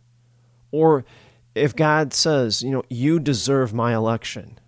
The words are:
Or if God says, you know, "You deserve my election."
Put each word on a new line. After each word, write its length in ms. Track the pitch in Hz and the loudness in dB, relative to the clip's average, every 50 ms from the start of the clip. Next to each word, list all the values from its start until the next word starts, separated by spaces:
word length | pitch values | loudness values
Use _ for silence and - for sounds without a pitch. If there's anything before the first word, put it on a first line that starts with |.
| _ _ _ _ _ _ _ _ _ _ _ _ _ _ | _ _ _ _ _ _ _ _ _ _ _ _ _ _
Or 340 | - 156 160 160 151 135 - - - - - - _ _ _ _ - | 0 2 4 4 4 2 0 -6 -18 -20 -20 -20 _ _ _ _ -2
if 220 | 147 143 131 - | 0 0 0 0
God 360 | - 156 151 151 156 156 127 | 0 0 2 2 2 0 0
says, 480 | - - - 160 151 139 123 110 104 - | -2 -2 0 0 2 0 0 0 -2 -4
you 100 | 117 135 | -4 -4
know, 120 | 135 127 - - | -4 -4 -4 -6
"You 320 | 123 117 131 151 165 170 | -4 -2 0 2 2 2
deserve 520 | 127 147 135 98 - 135 139 135 131 107 | 0 0 -2 0 0 0 0 0 0 0
my 220 | 110 117 117 120 117 | -2 -2 0 0 0
election." 640 | 110 110 113 117 113 - - - 110 - - - - _ | 0 0 0 -2 -2 -6 -10 -14 -14 -16 -18 -20 -20 _